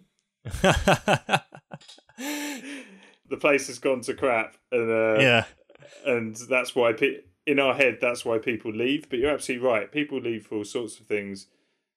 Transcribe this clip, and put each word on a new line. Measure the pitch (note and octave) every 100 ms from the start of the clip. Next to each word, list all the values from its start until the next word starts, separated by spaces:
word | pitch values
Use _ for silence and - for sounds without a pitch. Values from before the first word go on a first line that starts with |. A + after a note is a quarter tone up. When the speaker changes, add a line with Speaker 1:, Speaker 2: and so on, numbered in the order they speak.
| _ _ _ _ -
Speaker 1:
<laughs> | - F#3+ - - E3+ - E3+ - F3 - - _ - - - _ - C4+ D4 D4 C4+ C4 C#4+ A3+ G3 - _ _
Speaker 2:
The | B2+
place | D#3+ C#3 C3+
has | A#2+
gone | C#3+ C3
to | A#2+
crap, | B2 C#3 A2+ A2 _ _
and, | B2 A2+
uh, | A2+ A2 A2
Speaker 1:
Yeah. | B2+ A#2 - - _ - - - C#3+
Speaker 2:
and | A#2+ A2 A2
that's | A#2 B2+ B2 -
why | A#2+
pe-, | - C#3 - - _ -
in | C#3
our | C3+
head, | B2 C3+ A2
that's | B2 A#2+
why | B2 A2+
people | B2+ A2+ A#2+
leave. | G#2+ B2 D3 D#3
But | B2
you're | C#3
absolutely | C3+ - B2+ B2+
right. | A2 G2+
People | D3+ D3 C3+
leave | A#2 A2+ G2+
for | A2
all | G#2
sorts | B2+ A2 -
of | A2
things. | G#2 G2+ G2 - _ _ _ _